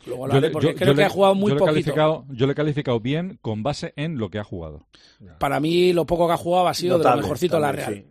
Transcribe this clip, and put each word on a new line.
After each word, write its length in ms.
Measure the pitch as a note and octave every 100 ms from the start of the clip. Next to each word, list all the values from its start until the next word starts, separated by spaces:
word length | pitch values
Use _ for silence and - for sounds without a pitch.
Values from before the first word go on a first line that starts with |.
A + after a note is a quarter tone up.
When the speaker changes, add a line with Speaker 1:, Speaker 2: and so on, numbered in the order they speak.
| -
Speaker 1:
Luego 160 | B2
Speaker 2:
Yo 20 | C3
Speaker 1:
hablaré 220 | C3+ D#3
Speaker 2:
le, 40 |
Speaker 1:
porque 140 | D#3 D3
Speaker 2:
yo, 60 | D3+
Speaker 1:
creo 120 | F3+
Speaker 2:
yo 40 | C#3+
Speaker 1:
que 20 |
Speaker 2:
le, 40 | F#3
Speaker 1:
ha 40 |
jugado 260 | E3 G3 G3
muy 160 | G3+
Speaker 2:
yo 40 | C#3+
le 20 |
he 20 |
Speaker 1:
poquito. 140 | F#3
Speaker 2:
calificado, 520 | D#3 D3 D3+ D#3 D#3+ C3+
yo 140 | B2+ C3+
le 60 |
he 40 | C#3
calificado 440 | D3+ C#3+ C3+ A#2
bien 380 | A2+ D3+ F#3 -
con 220 | A#2 G#2+
base 300 | A#2 D3 E3 -
en 220 | D3+ D3+
lo 120 | G#2
que 100 | G#2
ha 40 |
jugado. 420 | G#2 G2 D#2+ D2+ _ _ _ _ G2 D#2
Speaker 1:
Para 200 | C#3+ C#3
mí, 340 | D#3 F3 F3+
lo 120 | F3 D3
poco 220 | E3+ E3+
que 60 |
ha 40 | E3+
jugado 300 | E3 F3+ F3
ha 60 |
sido 240 | D3+ F3 F3+
de 60 |
lo 60 | C#3
Speaker 3:
Notable, 120 | B2
Speaker 1:
mejorcito 320 | - - F3 E3
de 60 |
la 60 | D3
Speaker 3:
también, 180 | C#3+ C3+
Speaker 1:
Real. 160 | G2+
Speaker 3:
sí. 60 | -